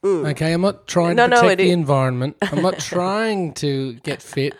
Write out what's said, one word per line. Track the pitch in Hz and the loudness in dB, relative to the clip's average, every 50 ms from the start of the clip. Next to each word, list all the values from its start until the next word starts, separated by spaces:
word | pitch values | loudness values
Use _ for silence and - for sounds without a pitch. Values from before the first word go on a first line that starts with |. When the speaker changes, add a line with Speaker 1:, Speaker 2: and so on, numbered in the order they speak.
| - | 0
Speaker 1:
Mm. | 196 196 170 139 151 | 0 0 0 0 -2
Speaker 2:
Okay, | 143 - 156 160 165 | -2 -2 0 0 0
I'm | 170 | 2
not | 180 196 202 - _ - | 0 0 -2 -4 _ -4
trying | - 175 170 170 - 240 | -2 0 0 2 2 4
Speaker 1:
No, | 240 | 4
Speaker 2:
to | 247 | 4
Speaker 1:
no, | 247 240 | 6 6
Speaker 2:
protect | 240 226 190 180 | 6 4 4 4
Speaker 1:
it | 190 | 4
Speaker 2:
the | 185 | 2
Speaker 1:
is. | 180 | 4
Speaker 2:
environment. | 175 160 135 143 135 131 131 127 123 127 143 - _ | 2 2 2 2 2 2 0 0 -2 -4 -4 -4 _
I'm | 202 196 147 147 | -6 -2 -2 0
Speaker 1:
<laughs> | 160 185 | 0 0
Speaker 2:
not | 190 - | -2 -2
trying | 151 - - 175 180 185 196 214 226 220 214 196 180 160 131 | -8 -6 -4 -4 -2 -2 -2 -2 -2 -2 -2 -2 -4 -4 -6
to | - - 147 139 135 135 131 120 | -4 -4 -2 -2 -2 -4 -6 -8
get | 117 _ - 139 - | -10 _ -8 -8 -8
fit. | - - - - 135 143 - - | -10 -10 -6 -4 -4 -4 -4 -8